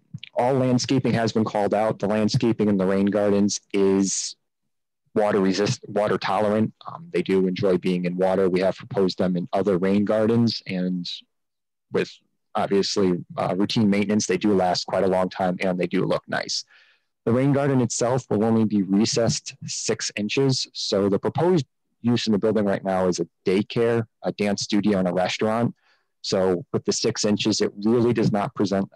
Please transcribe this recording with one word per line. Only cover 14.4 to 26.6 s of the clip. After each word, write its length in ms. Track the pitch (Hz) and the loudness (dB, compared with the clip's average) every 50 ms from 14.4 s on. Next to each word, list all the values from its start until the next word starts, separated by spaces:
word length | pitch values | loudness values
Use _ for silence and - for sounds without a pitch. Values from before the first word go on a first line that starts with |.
| - 104 104 | 0 2 2
last 320 | 92 92 90 87 - - | 2 2 2 0 -2 -4
quite 180 | - - 95 95 | -4 -2 0 0
a 40 | 95 | 2
long 220 | 92 92 92 90 | 2 2 0 -2
time 280 | - - 95 92 90 92 | -2 -2 -2 -2 -2 -2
and 200 | 98 95 90 90 | -2 -2 -2 -2
they 80 | 90 87 | -2 -2
do 180 | - 92 101 | -2 -2 0
look 180 | - - - - - | 0 -2 -4 -4 -6
nice. 360 | - - - - - - - _ _ _ _ _ _ _ _ _ _ _ _ | -6 -6 -6 -6 -8 -8 -10 _ _ _ _ _ _ _ _ _ _ _ _
The 80 | 117 117 | -2 0
rain 200 | 127 135 143 139 | 2 2 2 2
garden 280 | 139 139 143 139 127 | 2 2 2 2 2
itself 440 | 120 113 - - 123 117 - - - - | 0 0 0 -2 0 0 0 -2 -2 -2
will 140 | - 104 107 | -2 0 2
only 220 | 113 113 113 110 | 2 2 2 2
be 160 | 104 107 104 95 | 2 2 0 0
recessed 720 | 90 98 101 110 113 - 120 117 107 - - - - - - - | 2 2 2 2 2 2 0 0 0 0 -2 -6 -12 -16 -14 -14
six 460 | - - - - - 110 - - - - | -12 -10 -6 -4 -4 -4 -4 -6 -8 -8
inches. 520 | - 101 104 - 135 139 135 131 131 - - - | -6 -6 -4 -2 0 0 0 0 -2 -4 -8 -10
So 360 | - - - - 98 98 101 | -10 -6 -2 0 0 2 2
the 100 | 98 95 | 0 0
proposed 460 | - 107 - - 151 180 185 170 131 - _ _ _ _ _ _ | -2 -2 -2 0 0 2 2 2 0 -4 _ _ _ _ _ _
use 260 | - 117 123 113 - 113 | -2 0 0 0 2 0
in 60 | 107 | 0
the 60 | 98 | 2
building 260 | 104 110 104 107 104 | 2 2 2 2 0
right 180 | 101 98 - - | 0 0 -2 -2
now 240 | 98 95 92 92 92 | -2 -2 0 0 0
is 120 | 87 85 | 0 0
a 80 | 82 - _ _ - | -4 -8 _ _ -2
daycare, 600 | 101 92 101 107 - - 120 117 117 120 117 113 - _ _ - | 0 0 0 0 -2 -2 0 0 2 2 0 -2 -4 _ _ -8
a 80 | 92 | -6
dance 300 | 90 - 104 104 101 - | -4 -2 -2 -2 -2 -4
studio, 380 | - - - 101 98 107 104 92 | -4 -2 -2 0 2 2 2 2
and 80 | 92 90 | 2 0
a 60 | 87 | 0
restaurant. 600 | 92 90 90 - - 110 110 110 117 120 117 - _ _ _ _ _ _ _ _ _ | 0 0 -2 -2 -2 -2 -2 0 0 -2 -2 -4 _ _ _ _ _ _ _ _ _
So 440 | - - - 98 92 95 92 85 | -6 -2 0 0 2 2 0 0